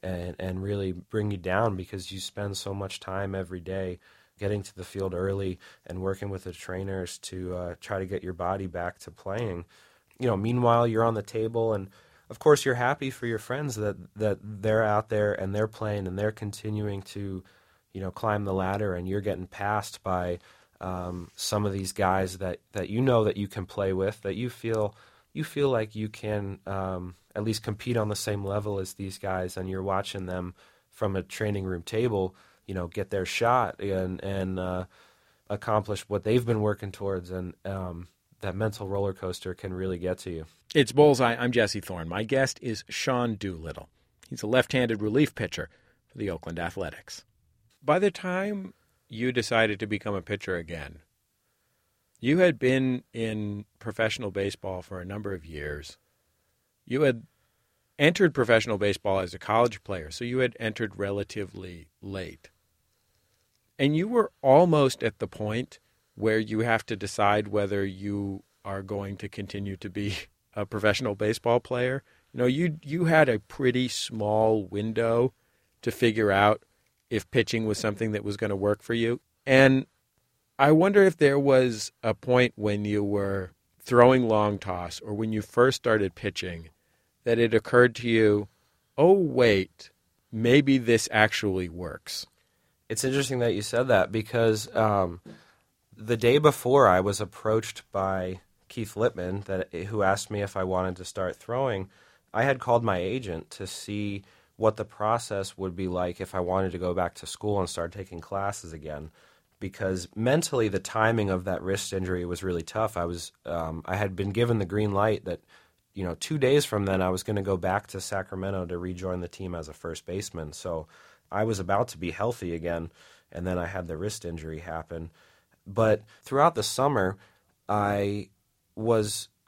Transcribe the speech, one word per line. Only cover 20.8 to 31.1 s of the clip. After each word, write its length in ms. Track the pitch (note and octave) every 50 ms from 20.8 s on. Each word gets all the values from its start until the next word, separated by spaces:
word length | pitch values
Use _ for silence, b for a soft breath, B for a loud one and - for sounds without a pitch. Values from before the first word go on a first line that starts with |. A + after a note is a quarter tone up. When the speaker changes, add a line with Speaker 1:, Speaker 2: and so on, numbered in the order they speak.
Speaker 1:
um, 500 | - F#2 F#2 F2+ F2+ F2+ F2 F2+ E2+ - _
some 300 | - - - G#2 G#2 G#2
of 80 | G2+ G2
these 200 | G2 F#2+ F#2 -
guys 460 | - G2 F#2 F#2+ F#2+ F#2+ F#2 F#2+ F#2
that, 200 | F#2+ F2+ - - _ _ -
that 160 | G#2 F2+ -
you 120 | G2+ A#2
know 220 | C3 C3+ B2 A2+ G#2+
that 140 | G#2 -
you 100 | G2+ G2+
can 180 | F#2+ - G#2 F#2
play 280 | F#2 - G#2 G2 F#2+ F#2
with, 280 | F#2 F#2+ G2+ G#2+ -
that 140 | - G2 F2+
you 140 | G2+ B2 B2
feel, 460 | - - - A2+ A2+ A2 G#2 G2+ b b b b b b b b -
you 100 | - D3+
feel 260 | - - D3 C#3+ C3+
like 260 | B2+ A2+ A2 G#2+ G#2+
you 140 | G#2+ G#2+ G#2+
can, 500 | - - - G#2+ G#2+ G#2 G2+ G2 G2 - _
um, 480 | - G2 F#2+ F#2+ F#2+ F#2 F2+ F2+ F2+ F2+ _ _ _ -
at 80 | G#2 G#2+
least 200 | A2+ G#2+ G#2+ -
compete 340 | - G#2 G#2+ - B2 A#2+
on 120 | A2+ G#2+ G#2+
the 60 | G#2
same 300 | - - A2 G#2 G2+ G2+
level 340 | G2 G2 G#2 G2+ G#2+ G2+ G2
as 140 | F#2+ - -
these 240 | - G2 F#2+ F#2+
guys, 400 | - - G2 F#2 F#2 F#2 F#2 -
and 100 | F#2+ F#2
you're 140 | F#2 F#2+ F#2+
watching 440 | F#2+ G2 F#2+ F#2+ G2+ - - G2 F#2
them 280 | F2+ F2+ F#2 F2+ F2+ F2 b b b b b b b
from 240 | _ - A2+ G2